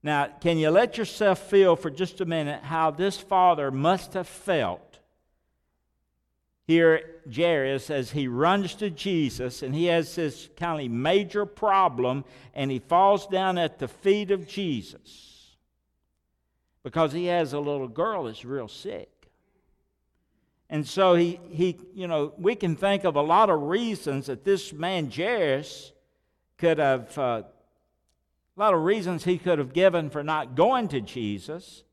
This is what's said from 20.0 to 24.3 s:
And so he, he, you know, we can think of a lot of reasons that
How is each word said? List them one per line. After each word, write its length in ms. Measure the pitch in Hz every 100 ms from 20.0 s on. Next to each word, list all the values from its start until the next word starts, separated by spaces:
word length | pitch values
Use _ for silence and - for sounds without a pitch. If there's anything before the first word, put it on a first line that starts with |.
| _ _ _ _ _ _ _
And 180 | 151 143
so 280 | 185 185 175
he, 240 | 170 175 -
he, 300 | 156 180 170 - 196
you 100 | 180
know, 260 | 160 147 -
we 160 | 185
can 220 | 233 180 156
think 300 | 196 202 190
of 100 | 143
a 80 |
lot 260 | 151 180 220
of 100 | 160
reasons 680 | 143 190 233 202 156 139
that 160 | 135